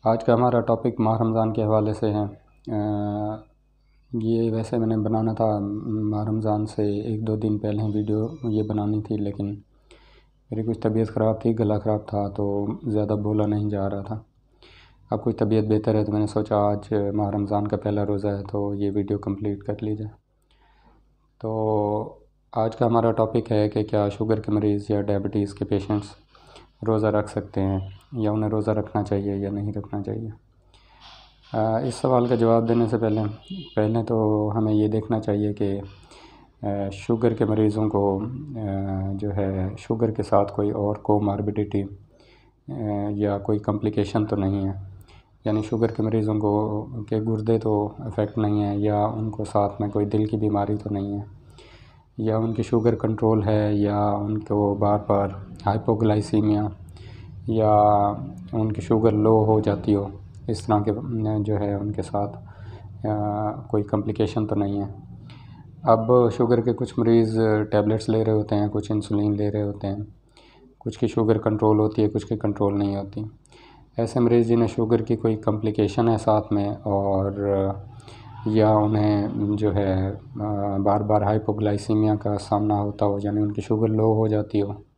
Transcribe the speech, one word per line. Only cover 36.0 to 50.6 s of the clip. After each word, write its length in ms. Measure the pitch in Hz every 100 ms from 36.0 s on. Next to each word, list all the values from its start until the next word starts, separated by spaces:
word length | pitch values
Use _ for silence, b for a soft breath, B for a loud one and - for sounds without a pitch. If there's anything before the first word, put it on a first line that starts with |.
| B B B B B _ 104
अ, 220 | 101 98
शुगर 440 | 95 - 117 117
के 120 | 110 107
मरीज़ों 440 | 107 107 104 107
को, 300 | 101 101 98
अ, 80 | 113 135 151 120 104 98 98 95 98 98
जो 140 | 104
है 440 | 98 95 95 92 98
शुगर 360 | - 113 113
के 120 | 110
साथ 220 | 98 101 101
कोई 260 | - 104
और 260 | 110 101 107
कोमॉर्बिडिटी, 840 | - 104 104 101 104 104 104 101
अ, 80 | 98 - - b b b b _ - 135 107 104 104
या 260 | 101 104 101
कोई 220 | 101 107
कॉम्प्लिकेशन 640 | 104 101 107 104 98 113 107
तो 100 | 104
नहीं 300 | 95 98 98
है, 180 | 95 95 - b b b _ 110
यानी 160 | 107
शुगर 280 | 107 113 113
के 120 | 113
मरीज़ों 320 | 107 110 107 104
को, 460 | 104 104 107 107 113 120 104
के 100 | 110
गुर्दे 400 | 110 110 107 113
तो 360 | 110 107 104 -
अफेक्ट 360 | 120 104 104 -
नहीं 240 | 104 104
है 200 | 104 101
या 260 | 104 104 107
उनको 380 | 113 110 107 101
साथ 360 | 107 101 -
में 80 | 104
कोई 160 | 104 104
दिल 220 | 107 107
की 100 | 107
बीमारी 380 | 107 104